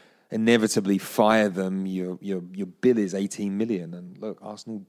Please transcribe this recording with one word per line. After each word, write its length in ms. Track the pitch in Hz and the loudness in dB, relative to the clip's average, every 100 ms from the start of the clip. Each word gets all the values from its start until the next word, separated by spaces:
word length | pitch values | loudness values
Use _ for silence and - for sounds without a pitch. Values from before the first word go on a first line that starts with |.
| _ _ _ | _ _ _
inevitably 640 | 110 113 117 107 117 98 98 | 0 4 4 4 2 2 0
fire 520 | - - 107 110 107 | 0 2 6 6 4
them, 360 | 92 95 95 95 | 0 -2 -2 -4
your, 320 | 92 92 90 | -4 -4 -6
your, 200 | 98 95 87 | -6 -6 -6
your 140 | 92 92 | -8 -10
bill 300 | - 127 117 | 0 2 2
is 160 | 98 | 0
eighteen 440 | 98 101 - 101 98 | -2 -4 -4 -4 -2
million. 360 | 113 98 82 | -2 -2 -6
And 240 | 87 90 - | -12 -16 -14
look, 220 | 107 90 | -12 -12
Arsenal 440 | 107 104 - 107 | -14 -14 -12 -14